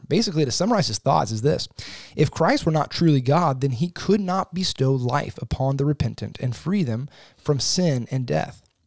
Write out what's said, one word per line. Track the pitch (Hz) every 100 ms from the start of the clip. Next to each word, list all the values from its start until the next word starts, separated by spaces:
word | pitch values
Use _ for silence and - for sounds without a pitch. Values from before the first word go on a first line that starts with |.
| -
Basically, | 156 220 156
to | 139
summarize | - 156 208 -
his | 104
thoughts | 135 156 107
is | 107
this: | 131 - - - - - - -
if | 151
Christ | - 165 277
were | 170
not | 156 139
truly | - 170 139
God, | 123 151 170 135
then | 139
he | 120 175
could | - - 208
not | 185 185 -
bestow | 170 180 - 135
life | 135 123 139 - -
upon | 127 - 135 139
the |
repentant | 139 147 123 - 104 -
and | 127 117
free | 160 202
them | 135 113 143 - - _
from | - 143
sin | - - 180 131 113
and | 135
death. | 123 156 - - _ _